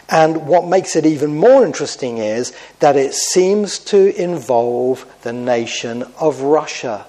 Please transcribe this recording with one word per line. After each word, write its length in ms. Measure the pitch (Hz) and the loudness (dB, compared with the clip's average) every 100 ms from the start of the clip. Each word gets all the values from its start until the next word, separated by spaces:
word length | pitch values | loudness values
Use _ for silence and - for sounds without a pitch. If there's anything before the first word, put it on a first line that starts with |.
| - | -4
And 380 | 160 160 160 147 | 2 2 0 0
what 200 | 175 170 | 0 2
makes 300 | 185 - 160 | -2 0 0
it 100 | 156 | 0
even 300 | 151 147 151 | 0 -2 2
more 280 | 220 269 | 4 6
interesting 540 | 196 - 147 - 127 113 | 4 -2 -8 -8 -8 -6
is 340 | 107 110 123 - - - | -4 -4 -6 -10 -20 0
that 160 | 151 139 | 2 4
it 180 | 135 | 0
seems 640 | - - 180 185 208 196 - | -2 -2 0 2 2 -2 -6
to 360 | - 202 196 202 | 0 4 4 2
involve 880 | 180 170 120 120 120 120 127 127 - - | -4 -4 -2 0 0 -2 -2 -4 -6 -14
the 100 | 120 | -10
nation 680 | 120 123 120 113 - 123 117 123 - | -8 -2 -2 -2 -8 -8 -10 -10 -2
of 240 | 160 131 | -2 0
Russia. 640 | 139 151 151 - 131 101 | 2 0 0 -10 -8 -8